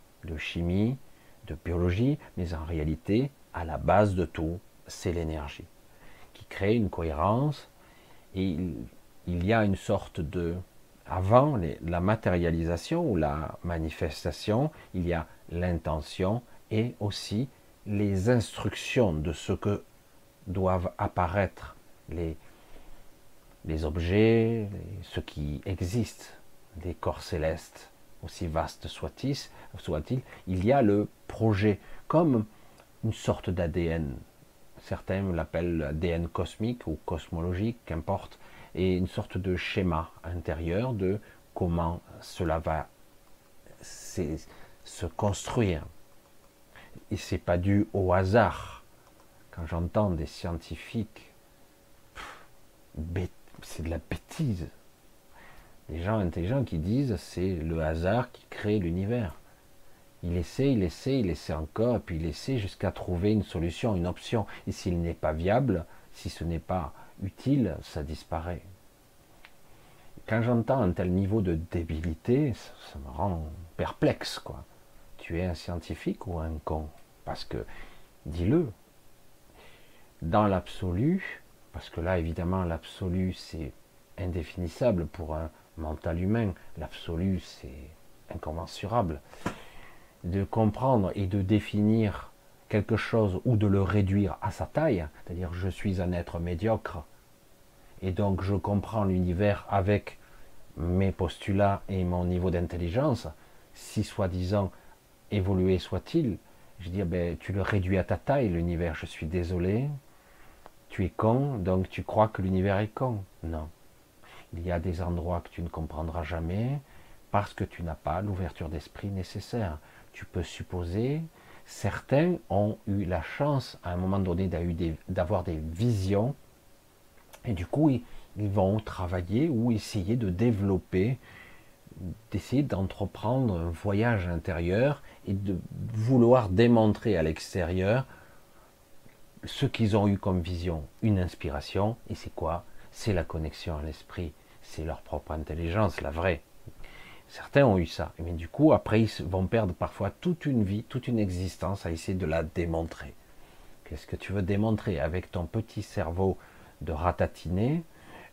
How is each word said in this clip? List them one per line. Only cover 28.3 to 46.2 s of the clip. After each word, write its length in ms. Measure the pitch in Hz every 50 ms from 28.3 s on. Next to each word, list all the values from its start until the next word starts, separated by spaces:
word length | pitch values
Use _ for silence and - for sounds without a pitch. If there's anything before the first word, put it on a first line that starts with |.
| - - 90
vastes 400 | 80 78 82 85 - - - -
soient-ils, 500 | 82 - - - - - - - 139 143 - - - - - - - -
soient-ils, 440 | - - - 78 78 78 - 123 131 - - - - -
il 160 | 92 92 90 92
y 60 | 117
a 100 | 139 143
le 280 | 117 101 101 104 104 - - - -
projet, 520 | - - - 110 113 101 95 107 107 95 - - - - - -
comme 380 | - 151 160 175 147 123 110 107 - - - - - - - - - - - -
une 100 | 110 -
sorte 360 | - - - - - - 101
d'A 180 | 87 87 87
D 180 | 80 80 90 85
N. 300 | 80 82 82 76 69 62 - - - - - - - - - - - - -
Certains 520 | - - 98 - - - 92 98 98 95
l'appellent 520 | 85 80 78 - - 85 87 87 82 80 73
A 100 | 71 78
D 140 | 80 92
N 200 | 87 82 85 85
cosmique 600 | 80 - 98 87 - - - 107 120 120 - -
ou 100 | 80 78 - -
cosmologique, 720 | - 85 80 - - 87 82 85 90 90 92 107 117 117 - -
qu'importe, 540 | - 82 80 - - 98 - - - - - - - - - - - -
et 220 | - 92 92 90
une 120 | 90 95
sorte 300 | - - 110 - - -
de 180 | 92 92 92 90
schéma 560 | 85 - - - 107 95 87 80 80 82 - - - -
intérieur 720 | 90 87 87 - 90 78 80 85 82 87 104 123 131 120
de 260 | 95 95 92 104 104 - - - - - - -
comment 480 | - 92 87 85 85 82 85 87 78 - - - -
cela 400 | - - - - 90 80 78 85
va 280 | 85 85 80 76 - - - - - - - - - - - - - - - - - - - -
se, 560 | - - - - - - - 98 82 73 80 80 - - - - - - - - -
se 220 | - - - 90
construire. 800 | 82 - - 107 101 85 - - - - 127 110 92 82 78 - - - - - - - -